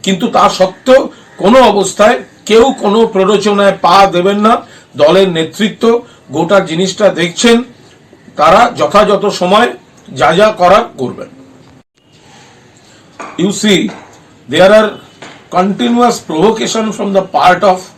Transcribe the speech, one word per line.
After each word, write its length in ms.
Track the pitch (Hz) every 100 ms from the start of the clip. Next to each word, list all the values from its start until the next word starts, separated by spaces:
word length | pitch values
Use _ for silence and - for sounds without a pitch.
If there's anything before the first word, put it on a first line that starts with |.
কিন্তু 220 | 190 185 233
তা 100 | - 202 -
সত্ত্বেও 420 | 185 - 254 262 311 - - -
কোনো 160 | 180 262 240
অবস্থায় 460 | 202 190 - 208 - - _ -
কেউ 160 | 220 269 269
কোনো 180 | 320 220 226
প্ররোচনায় 640 | 190 190 196 208 202 202 185
পা 120 | 170 190 196
দেবেন 240 | 170 185 208 208
না। 60 | 247 - - _ 131
দলের 260 | 147 180 190 165
নেতৃত্ব 480 | 160 - 208 - 226 233 - - -
গোটা 240 | 135 170 202 165
জিনিসটা 360 | 165 190 - 202 165
দেখছেন, 360 | 170 - 233 233 254 - - _ _ _ - -
তারা 240 | 156 196 247 135
যথাযথ 460 | 147 202 208 190 196 -
সময় 280 | 180 208 240 - _ _ - 131
যা 100 | 147 170
যা 100 | 214 208
করার 260 | 180 208 - -
করবেন। 300 | 123 - - - - - - - _ _ _ _ _ - - _ _ _ _ _ _ _ - -
You 80 | 180
see, 280 | - 208 180 104 - - - _ _ -
there 240 | 151 190 214
are 120 | 214 - - _ - - _ 170
continuous 600 | 190 202 240 240 240 - -
provocation 580 | 156 196 220 226 226 220 -
from 120 | 202
the 120 | 190 175 147
part 240 | 170 180
of 160 | 202 185 -